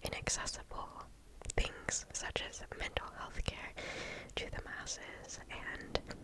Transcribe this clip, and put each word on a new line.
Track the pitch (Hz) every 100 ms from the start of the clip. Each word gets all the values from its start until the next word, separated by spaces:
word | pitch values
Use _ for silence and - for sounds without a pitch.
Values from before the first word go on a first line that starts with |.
inaccessible | - - - - - - - - - - - - - - - -
things | - - - - -
such | - - - -
as | - - -
mental | - - - -
health | - - -
care | - - - - - - - - -
to | -
the | -
masses, | - - - - - - - - -
and | - - - - - - -